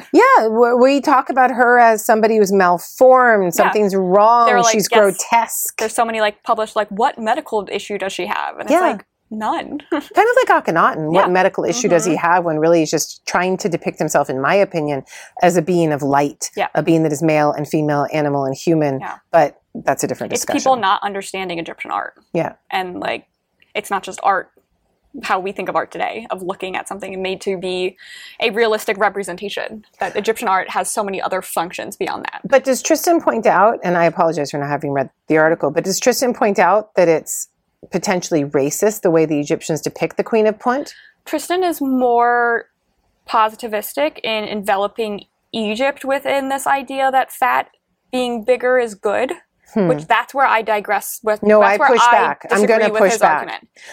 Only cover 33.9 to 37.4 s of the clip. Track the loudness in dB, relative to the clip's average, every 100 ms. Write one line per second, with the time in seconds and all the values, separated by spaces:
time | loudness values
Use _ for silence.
33.9 | 0 2 2 0 -2 -4 -6 -4 -4 -2
34.9 | -4 -4 -8 -2 2 4 2 0 -2 -2
35.9 | -2 0 0 0 0 0 2 2 2 0
36.9 | 2 2 2 -2 -10